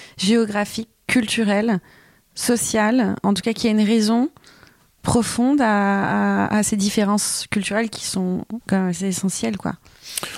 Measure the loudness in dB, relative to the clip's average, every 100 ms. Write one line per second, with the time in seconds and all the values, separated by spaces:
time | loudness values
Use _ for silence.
0 | -18 -6 2 2 2 -2 -4 -6 -12 _
1 | -2 0 0 0 0 2 2 -2 -4 -20
2 | _ _ _ -6 0 0 0 0 2 2
3 | 2 0 0 0 0 -2 2 2 4 4
4 | 2 2 0 -4 -20 -20 -20 _ _ _
5 | 0 0 0 0 2 4 4 2 2 2
6 | 0 0 2 0 0 0 0 0 0 2
7 | 2 2 0 -4 -4 -4 -2 -2 -2 -6
8 | -6 -4 -2 -4 -6 -10 -2 0 0 -2
9 | -4 -2 -2 -2 -4 -4 -6 -8 -12 -20
10 | -16 -10 -10